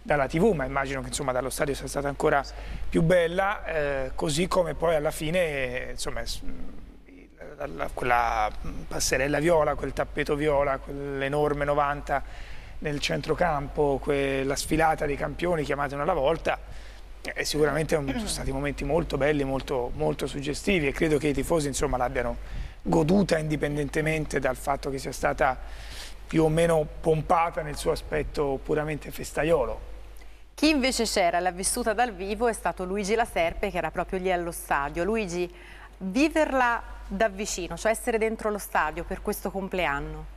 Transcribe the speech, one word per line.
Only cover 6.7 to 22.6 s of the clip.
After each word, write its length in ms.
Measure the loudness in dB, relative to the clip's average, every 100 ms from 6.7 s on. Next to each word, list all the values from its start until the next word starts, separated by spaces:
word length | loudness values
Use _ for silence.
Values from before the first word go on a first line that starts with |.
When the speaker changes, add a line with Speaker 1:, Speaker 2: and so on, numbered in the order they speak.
| -6 -12 -16 -20 -20 -20 -18 -16 -10
Speaker 1:
la, 100 | -10
la, 240 | -6 -6
quella 580 | -2 2 4 4 2 0 -2 -6 -6 -6
passerella 540 | -4 0 0 2 2
viola, 340 | 4 4 2
quel 180 | 0 -4
tappeto 440 | -4 -4 -2 -2 0
viola, 420 | 2 2 2 0
quell'enorme 880 | -4 -8 -6 -4 -2 2 2 2
novanta 580 | 2 2 2 0 -2 -2 -2 -10 -10 -10 -10 -6
nel 220 | -4 -2
centrocampo, 1000 | -2 -2 -2 2 2 0 -4 0 2 2
quella 540 | 2 0 2 0 0
sfilata 520 | -2 0 4 4 4 0
dei 100 | -2
campioni 480 | -4 -2 0 0
chiamati 300 | 0 0 -2
una 100 | 0
alla 100 | 0
volta, 440 | 2 2 2 0 -2 -4 -12 -12 -14 -14 -12
eh, 240 | -10 -6
sicuramente 520 | -2 2 2 2 2 0
un, 120 | 0
sono 180 | -2 -2
stati 260 | -4 -2
momenti 320 | -2 -2 -2
molto 320 | 0 0 2 0
belli, 260 | 2 2
molto, 460 | 2 0 -2 -2 -2
molto 320 | -2 -2 0 -2
suggestivi 600 | -4 -4 -4 2 4 4
e 60 |
credo 260 | 2 4 4
che 100 | 4
i 40 |
tifosi, 340 | 0 2 2 2
insomma, 300 | 0 0 2
l'abbiano 400 | 0 0 -2 -2 -6 -6